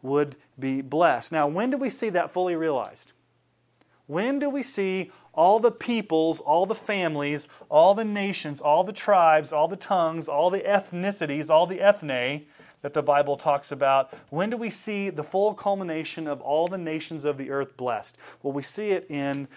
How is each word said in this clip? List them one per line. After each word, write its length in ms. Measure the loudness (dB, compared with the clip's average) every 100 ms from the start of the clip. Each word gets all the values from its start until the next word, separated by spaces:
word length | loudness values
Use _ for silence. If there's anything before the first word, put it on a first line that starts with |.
would 340 | -2 0 0 -4 _ -8
be 220 | -4 -4
blessed. 500 | -2 2 4 2 -2
Now, 160 | 0 0
when 220 | 0 -2
do 80 | -2
we 120 | -2
see 200 | -2 -2
that 220 | -2 -2
fully 240 | -2 0 0
realized? 580 | 0 -2 -4 -12 -20 _ _ _ _ _ _ _ _ _ -6
When 320 | -2 0 0
do 120 | -2
we 140 | -2
see 480 | -2 0 0 -2 -6 -12 _
all 260 | 4 4 6
the 120 | 2
peoples, 720 | 0 -4 -2 0 2 2 0
all 240 | 0 2 2
the 100 | -2
families, 720 | -4 -2 -2 -2 -4 -4 -6 -14 2
all 260 | 6 8 6
the 80 |
nations, 560 | 0 -2 -2 -4 -6 -4
all 240 | 2 2
the 80 | 2
tribes, 600 | -2 2 6 6 4 2
all 160 | 0 0
the 80 | -2
tongues, 500 | -2 0 0 -2 -4
all 220 | 2 2
the 100 | 2
ethnicities, 880 | 0 0 0 -6 -4 -4 -4 -4 4
all 160 | 4 4
the 140 | 4
ethne 640 | 4 4 0 -2 -2 -4 -10 -20 -20 _
that 120 | -6
the 80 | -2
Bible 360 | 2 2 2 0
talks 340 | 0 0 -2
about? 420 | -2 2 2 0 -6 -8
When 200 | -4 -4
do 80 | -4
we 120 | -6
see 400 | -6 -6 -4 -6
the 140 | -6
full 300 | -4 0 0
culmination 760 | 0 -4 -4 -4 -6 -6 -8 -6
of 140 | -6
all 260 | -2 0 0
the 100 | -4
nations 460 | -6 -6 -8 -6
of 140 | -4 -4
the 120 | -4
earth 280 | -6 -6 -6
blessed? 400 | -6 -4 -8 -16 -20 -10
Well, 80 | -6
we 100 | -6
see 280 | -4 -4 -2
it 200 | -2 -2
in 380 | -6 -4 -4 -8